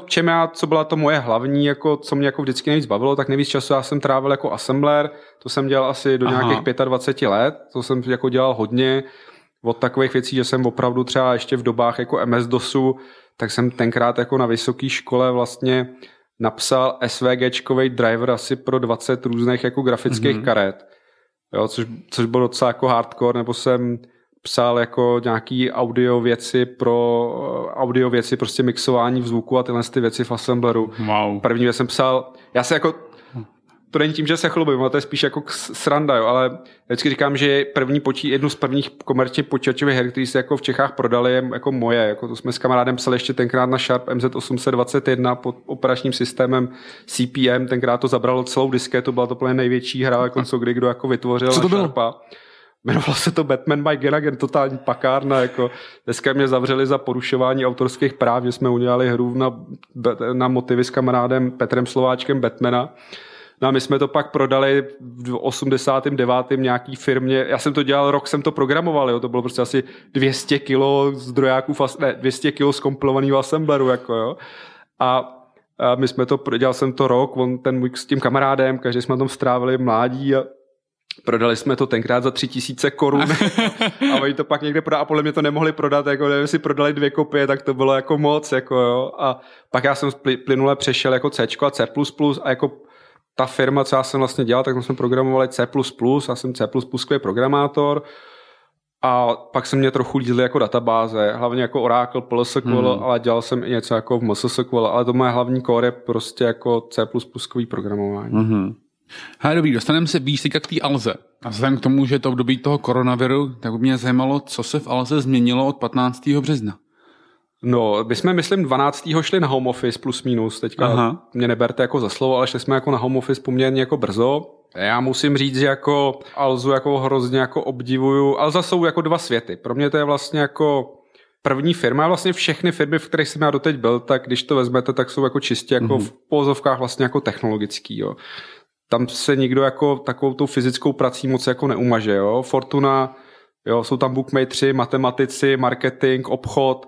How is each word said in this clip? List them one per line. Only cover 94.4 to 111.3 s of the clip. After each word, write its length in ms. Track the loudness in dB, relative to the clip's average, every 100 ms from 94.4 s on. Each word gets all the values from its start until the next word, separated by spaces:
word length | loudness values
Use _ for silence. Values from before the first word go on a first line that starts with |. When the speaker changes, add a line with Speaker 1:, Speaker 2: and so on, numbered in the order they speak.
| 0
Speaker 1:
dělal, 180 | 2
tak 200 | 2 -2
jsme 120 | -4 -2
programovali 520 | 0 2 2 2 0
C 180 | 0 -2
plus 260 | 0 -2
plus, 360 | 0 2 2 0
já 80 | -6
jsem 180 | -6
C 140 | -4 -2
plus 180 | -2 -4
plus 200 | -6 -2 -2
programátor. 800 | 0 0 2 2 0 2 0 0 -4 -18 -20 -20 -20 _ _ _ _ _
A 340 | 0 2 2 -2
pak 300 | -4 -6 -2
se 100 | 0
mě 160 | 2
trochu 260 | 2 0 -2
lízly 260 | 0 2
jako 160 | 2 2
databáze, 760 | 2 0 2 2 0 0 0 0
hlavně 260 | -2 0
jako 200 | -2 0
Oracle, 400 | 2 2 2 -4
P 140 | -2 -2
L 100 | 0
S 160 | -2
Q 80 | 0 2
L, 160 | 2
Speaker 2:
Hmm. 100 | 0
Speaker 1:
ale 160 | 0 0
dělal 220 | 2 0
jsem 220 | 0 -4
i 60 | -2
něco 260 | -4 -2 -4
jako 240 | 0 -2
v 40 |
M 120 | 0 -2
S 100 | -2
S 180 | -2
Q 140 | -2 0
L, 100 | 2
ale 180 | 2 2
to 80 |
moje 180 | 2 2
hlavní 300 | 2 0 -2
core 260 | 0 2 2
je 40 |
prostě 520 | -2 -4 -4 -4 -2
jako 380 | 0 0 0 -2
C 240 | -2 -4 -2
plus 200 | -4 -6
plus 220 | -12 -8 -6 -4
programování. 640 | -4 -4 -4 -4 -4 -2 0
Speaker 2:
Mhm. 380 | 2 2 0 -6 _ _ _ -20 -20 -4
Hele, 160 | 0 2
dobrý, 160 | 2
dostaneme 340 | 2 2 0 2
se 120 | -2
výš 220 | -2 -2
teďka 180 | -2 -2
k 80 | -4
té 120 | -4
Alze. 340 | -2 -2 -2 -6 _